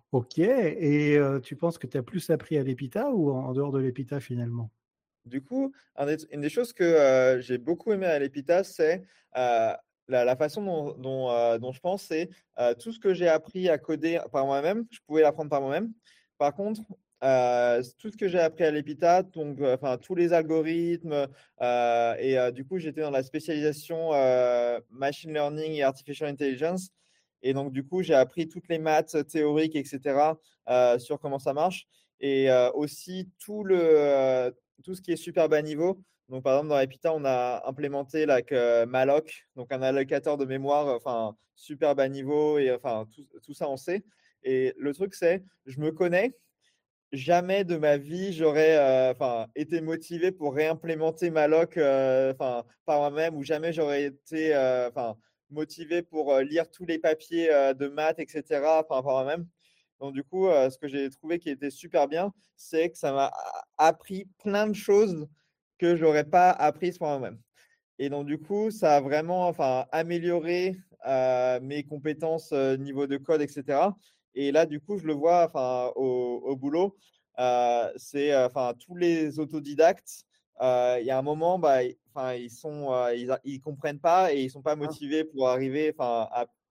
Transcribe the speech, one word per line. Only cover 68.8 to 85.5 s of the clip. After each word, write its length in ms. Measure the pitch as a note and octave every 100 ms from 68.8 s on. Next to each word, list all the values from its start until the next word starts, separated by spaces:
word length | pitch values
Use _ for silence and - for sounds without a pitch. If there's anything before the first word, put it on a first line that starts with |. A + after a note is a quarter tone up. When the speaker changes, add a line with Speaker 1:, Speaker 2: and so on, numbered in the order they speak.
| E3 C#3+
Speaker 2:
a 40 |
vraiment, 480 | C3+ D3+ D#3+ F3+ F3+
enfin, 380 | E3 C#3 C3 -
amélioré, 840 | D#3 E3 F3 E3+ F3 E3 F3 F#3 F#3 - _ B2+
euh, 520 | C3+ B2+ B2+ B2+ B2+
mes 220 | C3 D3
compétences, 640 | C#3+ D3 D3 D3+ D#3+ D#3+ -
euh, 240 | C#3+ C3+ C3+
niveau 300 | C#3 C3+ C#3+
de 100 | C#3
code, 240 | C3+ D#3
et 80 | D3
cetera. 480 | D3 C3+ C#3 F#3 G3 _ _ _
Et 180 | - C#3
là, 140 | C#3+ D#3+
du 140 | D3
coup, 180 | D3+ G3+
je 80 | D#3+
le 80 |
vois, 300 | D3 D#3 F3 E3+
enfin, 440 | D#3 B2+ B2+ B2 -
au, 460 | C3 B2+ B2 A#2+
au 120 | A2 C3+
boulot, 400 | C#3 D#3 G3 - _ _ _ -
euh, 500 | B2+ B2 A#2+ A#2+ A2 -
c'est, 360 | - C#3+ D3
euh, 140 | C#3 B2
enfin, 280 | C#3 B2 A#2+
tous 160 | - F3
les 440 | F3 E3 D#3 C3+
autodidactes, 840 | D#3 D#3 C#3+ C#3+ E3 G3 - - _ _ _ _
euh, 380 | B2+ B2 B2 B2
il 60 | A#2+
y 40 |
a 80 | C3
un 40 |
moment, 360 | C#3 D3+ E3 F#3
bah, 260 | D#3+ C3
i-, 140 | B2+ - _
enfin, 200 | - C3
ils 160 | B2 B2
sont, 420 | A#2 D#3 D3 C#3+
euh, 220 | B2+ B2
ils 160 | A#2+ B2
a-, 80 | C3
ils 160 | - C3+
comprennent 400 | D3+ C#3+ D3+ C#3+
pas 320 | E3+ F3 F#3
et 100 | C#3+
ils 80 | C3
sont 120 | C3+
pas 100 | C3+
Speaker 1:
Ah. 40 | D3+
Speaker 2:
motivés 480 | D3 D#3 D3 D#3
pour 240 | D#3 C#3+
arriver, 440 | B2+